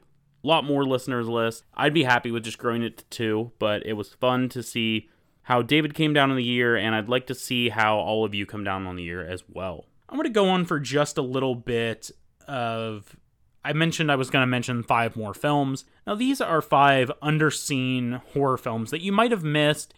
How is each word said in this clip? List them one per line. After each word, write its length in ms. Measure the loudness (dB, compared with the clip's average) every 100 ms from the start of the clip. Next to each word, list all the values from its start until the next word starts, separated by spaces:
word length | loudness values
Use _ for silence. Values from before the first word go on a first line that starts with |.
| _ _ _ _
lot 220 | 0 2
more 200 | 2 0
listeners 440 | 0 -2 -2 -4 -2
list. 360 | 0 -2 -4 _
I'd 220 | -2 0
be 80 | 2
happy 280 | 4 2 2
with 140 | -6
just 140 | -6 -6
growing 240 | -4 -2
it 160 | -4 -8
to 60 | -18
two, 460 | -4 -2 -2 -4 -4
but 280 | -2 -2 -4
it 80 |
was 160 | -8 -8
fun 380 | -2 0 2 0
to 120 | -4
see 460 | -6 -2 -2 -2 -6 _ _ _ 0
how 140 | 0
David 320 | 4 2 2
came 180 | 0 2
down 180 | 4 2
in 60 | 2
the 80 |
year, 320 | 0 0 2 2
and 180 | 0
I'd 140 | -2 0
like 180 | -2 -2
to 80 |
see 340 | -10 -4 -2 0
how 280 | 2 2 2
all 280 | 0 0
of 80 | 0
you 140 | -2 -6
come 160 | -6
down 240 | -6 -4 -6
on 80 |
the 80 | -8
year 240 | -8 -8 -8
as 160 | -10 -12
well. 380 | -10 -10 -10 -16 _ -10
I'm 80 | -6
gonna 140 | -2
go 180 | 2 4
on 160 | 2
for 140 | 0 -2
just 400 | 0 -2 0 -2
a 40 |
little 340 | -2 0 -2 -2
bit 560 | -2 -2 -2 -6 -12 -20 _ _ -10
of 680 | -6 -4 -4 -6 -8 -14 -20 _ _ _ _
I 80 | -4
mentioned 380 | 0 0 0 2
I 60 | 2
was 140 | 2
gonna 160 | 2 2
mention 360 | 0 -2 -4
five 340 | 2 2 2 -4
more 180 | -8
films. 500 | -4 0 2 0 -4 -10 _ -8
Now, 80 | -2
these 240 | 0 0
are 200 | 0 0
five 520 | 2 6 6 6 2 -2
underseen 960 | 0 2 2 0 -4 -2 -2 -2 -2 -6 -6
horror 240 | 0 0 0
films 340 | -2 -4 -4
that 120 | -6
you 100 | 0
might 180 | 2 2
have 140 | 2
missed. 500 | 0 2 2 0 -4